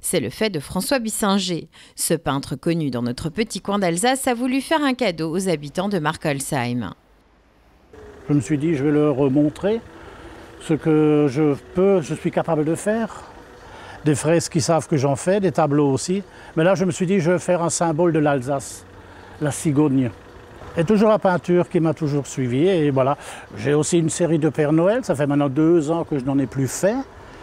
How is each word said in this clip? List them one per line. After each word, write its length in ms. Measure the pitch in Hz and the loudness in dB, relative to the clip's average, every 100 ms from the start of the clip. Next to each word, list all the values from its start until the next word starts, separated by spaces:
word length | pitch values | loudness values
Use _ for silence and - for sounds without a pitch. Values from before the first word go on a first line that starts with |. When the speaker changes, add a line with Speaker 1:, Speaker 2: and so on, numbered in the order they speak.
Speaker 1:
C'est 180 | - 175 | -4 -2
le 80 | 110 | -4
fait 220 | - 220 | -4 -4
de 100 | 170 | -4
François 380 | - 185 185 277 | -6 -6 -2 -2
Bissinger. 680 | 220 - 208 196 185 170 160 - - - | -2 -2 0 0 -2 -6 -8 -20 -20 -8
Ce 160 | - | -2
peintre 420 | 160 156 139 135 | -2 0 -4 -4
connu 360 | 139 - 170 147 | -6 -2 -2 -2
dans 100 | 120 | -2
notre 300 | 120 123 160 | -4 -4 -6
petit 320 | - 226 190 | -6 -6 -6
coin 160 | - 202 | -4 -2
d'Alsace 500 | 185 170 233 262 - | 0 0 0 0 0
a 60 | |
voulu 260 | 233 254 269 | -2 -2 -2
faire 220 | - 320 | 0 0
un 100 | 285 | 0
cadeau 420 | 254 226 165 160 | 0 -2 -2 -4
aux 140 | 165 190 | -2 -2
habitants 400 | 160 147 139 196 | -2 -4 -4 -2
de 100 | 202 | 0
Markolsheim. 920 | 156 156 165 139 - 147 120 123 98 - _ _ _ _ _ _ _ _ _ - - - - | -2 -2 -4 -4 -4 -2 -2 -2 -6 -10 _ _ _ _ _ _ _ _ _ -20 -20 -14 -2
Speaker 2:
Je 60 | |
me 60 | 147 | -2
suis 180 | 120 151 | 0 -2
dit, 160 | 156 | -2
je 100 | 151 | 0
vais 60 | 147 | 0
leur 380 | 147 151 131 143 | 2 2 2 2
montrer 500 | 135 147 143 190 226 - - - - - - - - | 2 2 0 -2 -2 -6 -18 -20 -20 -20 -20 -20 -14
ce 140 | - | -4
que 540 | 156 165 156 151 151 147 | -2 2 4 4 4 2
je 240 | 127 156 135 - | 2 0 0 -4
peux, 280 | - 190 196 | 0 2 2
je 120 | 143 | 0
suis 160 | 151 175 | -4 -2
capable 360 | 175 160 156 151 | -2 0 0 0
de 80 | |
faire. 480 | 165 - 226 226 - - - - - - - - - | -2 -2 -2 -4 -8 -18 -20 -20 -20 -20 -20 -18 -4
Des 100 | 151 | 0
fresques, 400 | 143 151 165 - | 0 2 2 2
ils 80 | 170 | -2
savent 240 | - 160 - | 2 0 0
que 120 | 156 | 0
j'en 180 | 139 135 | 0 0
fais, 240 | - 202 | 0 0
des 120 | 185 | 0
tableaux 380 | 160 156 139 143 | 2 2 2 2
aussi. 320 | 135 - 190 190 - - - | 0 -2 -4 -6 -16 -8 2
Mais 60 | |
là, 120 | 165 | 2
je 100 | 185 | 4
me 60 | 185 | 2
suis 160 | - 170 | 0 0
dit, 140 | 196 | 2
je 120 | 156 | 2
vais 60 | 180 | 0
faire 240 | - 180 | 2 0
un 80 | 165 | 0
symbole 420 | - 170 156 175 | 0 0 2 2
de 60 | 160 | 4
l'Alsace, 680 | 151 143 123 139 - - - - - - - - | 2 0 -2 -6 -6 -14 -20 -20 -20 -20 -20 -6
la 100 | 151 | -6
cigogne. 600 | - 165 139 151 135 123 - - - - - - - | -2 0 2 4 2 0 -4 -16 -20 -20 -20 -8 -4
Et 80 | |
toujours 240 | 160 214 214 | 2 4 4
la 100 | 214 | 4
peinture 500 | 190 180 - 175 165 | 2 0 2 2 2
qui 120 | 170 | 2
m'a 120 | 160 | 0
toujours 360 | 151 151 143 135 | 0 -2 -2 -4
suivi. 400 | - 127 127 175 | -4 -2 2 2
Et 220 | 185 147 | 2 2
voilà, 260 | 139 131 143 - - - 101 | 2 2 0 -6 -16 -16 -6
j'ai 180 | 120 | 0
aussi 240 | 147 147 170 | 0 2 2
une 120 | 160 | 2
série 280 | - 170 160 | 0 0 2
de 100 | 151 | 0
Père 240 | - 147 | 0 2
Noël. 320 | 160 175 233 | 4 4 2
Ça 120 | - 139 | 0 0
fait 100 | 143 | 0
maintenant 220 | 143 143 | 2 2
deux 420 | 131 160 175 143 | 2 4 4 2
ans 140 | 165 | -2
que 140 | 156 147 | -2 -4
je 40 | |
n'en 140 | 127 139 | 0 0
ai 80 | 135 | 0
plus 220 | 135 131 | -2 -4
fait. 260 | - 185 254 269 - - - | 0 0 0 -6 -14 -20 -20